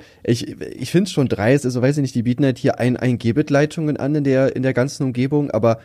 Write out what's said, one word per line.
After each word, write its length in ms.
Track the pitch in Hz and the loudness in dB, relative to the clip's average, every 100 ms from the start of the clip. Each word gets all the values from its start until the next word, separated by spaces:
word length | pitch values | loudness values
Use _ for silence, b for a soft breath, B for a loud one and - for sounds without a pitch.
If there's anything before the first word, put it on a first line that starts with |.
| B B | B B
ich, 360 | - 117 - - | -2 -2 -4 -10
ich 300 | 60 - 123 | -12 -10 -2
find's 220 | 175 190 | 0 0
schon 160 | - 127 | 0 0
dreist, 360 | - 107 139 | 0 2 2
also 160 | - 123 | 0 0
weiß 160 | 127 147 | 0 0
ich 40 | |
nicht, 140 | 131 120 | -2 -2
die 80 | |
bieten 200 | 113 123 | -2 0
halt 140 | 139 123 | 0 2
hier 220 | 135 - | 0 2
ein, 160 | 120 123 | 0 0
ein 220 | 127 120 | 0 0
Gigabit-Leitungen 800 | 117 135 151 143 151 - 151 139 | 0 0 2 2 2 -2 -4 -2
an 180 | 135 151 | -2 0
in 80 | |
der, 320 | 139 131 135 - | 2 2 2 0
in 80 | |
der 80 | 131 | 0
ganzen 320 | 127 139 - | 0 -2 -2
Umgebung, 480 | 135 120 135 147 143 | -4 -2 0 0 0
aber 260 | 110 113 113 | 2 2 0